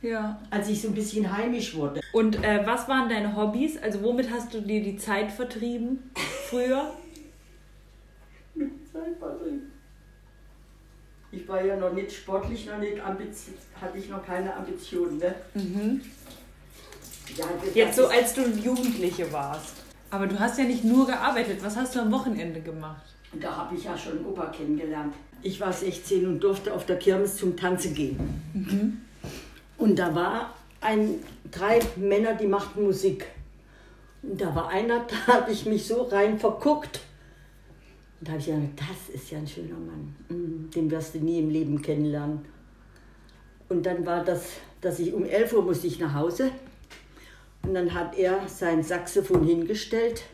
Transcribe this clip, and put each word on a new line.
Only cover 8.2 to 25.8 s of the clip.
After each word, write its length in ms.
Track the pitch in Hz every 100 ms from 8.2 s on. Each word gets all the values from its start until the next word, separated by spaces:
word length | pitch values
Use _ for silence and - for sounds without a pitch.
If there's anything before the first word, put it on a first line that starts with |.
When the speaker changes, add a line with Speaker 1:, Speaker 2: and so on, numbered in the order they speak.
| - - - 330
Speaker 2:
Mit 160 | 277 - -
Zeit 260 | 320 330 339
vertrieben? 520 | - - 339 277 - - - - - - - - - - - - - - - - -
Ich 160 | 185 170
war 160 | 190
ja 120 | 190 196
noch 180 | 180
nicht 180 | 180 196
sportlich, 540 | - - 196 214 226 208
noch 140 | 208
nicht 200 | 208 202
ambiz-, 520 | 196 196 208 - - 190 - -
hatte 180 | 180 196
ich 120 | 196
noch 160 | 196 180
keine 280 | 180 190 -
Ambitionen, 600 | 185 - - 180 170 147
ne? 180 | 175 185 -
Speaker 1:
Mhm. 480 | 208 185 196 214 269 - - - - - - - - - - - - - -
Speaker 2:
Ja, 80 | 165 175
das 120 | 190 220
Speaker 1:
Jetzt 200 | 214 254
so, 80 |
Speaker 2:
ist 80 | 254
Speaker 1:
als 220 | 240 240
du 80 | - 247
Jugendliche 840 | 214 226 254 247 214 180 180 160
warst. 520 | 147 139 151 151 - - - -
Aber 160 | 196 196
du 140 | 196
hast 180 | 226 247
ja 80 | 254
nicht 180 | 240
nur 220 | 220 254 254
gearbeitet. 540 | 262 277 240 208 196
Was 140 | 196 214
hast 200 | 254 254
du 40 |
am 120 | 214
Wochenende 480 | 254 262 208 165 160
gemacht? 440 | 160 160 156 156 - - -
Speaker 2:
Und 120 | 160
da 120 | - -
hab 160 | -
ich 120 | 175
ja 120 | - 170
schon 300 | 156 156 -
Opa 220 | 185 160
kennengelernt. 680 | - 147 151 156 156 147 143 - -
Ich 180 | 190 190
war 100 | 196
sechzehn 540 | 180